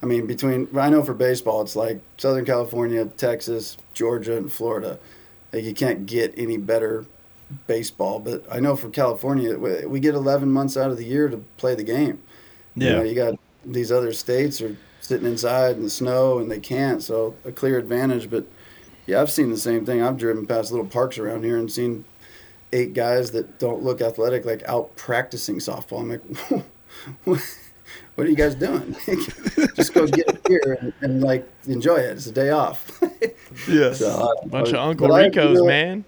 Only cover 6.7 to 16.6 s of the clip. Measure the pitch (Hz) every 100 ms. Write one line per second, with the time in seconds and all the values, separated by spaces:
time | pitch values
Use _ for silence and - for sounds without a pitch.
6.7 | 113 110 110 107 - _ _ - 139 -
7.7 | 113 117 - 95 110 107 120 - 120 139
8.7 | 127 113 123 127 113 135 139 117 101 117
9.7 | 90 73 135 147 143 135 139 139 135 135
10.7 | 135 135 120 117 135 147 113 - - 127
11.7 | 123 107 123 147 - - - - - _
12.7 | - 127 117 113 120 117 107 _ _ -
13.7 | 123 113 123 120 117 - 123 147 139 113
14.7 | 104 - _ - 127 120 113 120 127 127
15.7 | 120 107 - 127 127 131 127 113 110